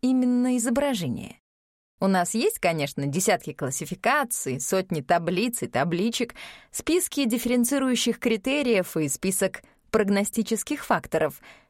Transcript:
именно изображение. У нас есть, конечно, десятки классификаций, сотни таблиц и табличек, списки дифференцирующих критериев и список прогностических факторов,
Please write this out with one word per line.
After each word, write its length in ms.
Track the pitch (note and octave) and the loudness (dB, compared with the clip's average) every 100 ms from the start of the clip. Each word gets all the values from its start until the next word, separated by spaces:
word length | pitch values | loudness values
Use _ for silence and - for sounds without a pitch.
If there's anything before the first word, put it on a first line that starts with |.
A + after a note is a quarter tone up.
именно 560 | B3+ B3+ B3 B3 B3 B3+ | 0 2 2 2 2 2
изображение. 840 | A#3 A#3+ C#4+ A#3 D3+ A#2 - - _ _ _ _ _ _ | 2 0 0 0 -2 -4 -8 -16 _ _ _ _ _ _
У 80 | F#3+ | 2
нас 280 | F#3 F3 | 2 2
есть, 260 | A3 F#4 - | 0 0 0
конечно, 460 | F3+ D#3+ C#3 - C#3+ | 0 0 -2 -2 -2
десятки 460 | D3 F#3 F#3+ - | 0 2 0 0
классификаций, 1080 | - C3+ - D3+ F#3 A3+ D4 B3 - C3+ B2 | -6 -6 -4 -8 -4 0 2 0 -4 -4 -4
сотни 400 | - F#3+ F#3 D#3 | 0 0 0 -4
таблиц 640 | C3 F3 E3+ F3+ A#3+ A#3+ | 2 2 2 0 0 -2
и 20 | - | -4
табличек, 680 | - D#3+ E3+ A3 A3 A#3 - - - - | 0 0 0 0 -2 -4 -6 -18 -20 -14
списки 540 | - - E4+ - - | -8 0 0 0 0
дифференцирующих 960 | C4 A#3 A#3+ B3 A#3+ C#4+ C4 B3 A#3+ A3+ | 0 0 2 2 2 2 2 2 0 0
критериев 760 | A#3+ A3 C4 C#4+ C4 G#3 F3+ E3 | 0 0 0 0 2 2 2 -2
и 120 | D3+ | -2
список 540 | - F#3+ F#3+ F#3+ - - _ _ | -2 -2 0 0 -2 -14 _ _
прогностических 920 | A3 G3+ G3+ G#3 - G3+ A3 - D4 | 0 2 2 0 -2 -2 -2 -2 -6
факторов, 560 | - F3 - D#3+ D#3 - - - _ | 0 -2 0 0 0 -2 -16 -20 _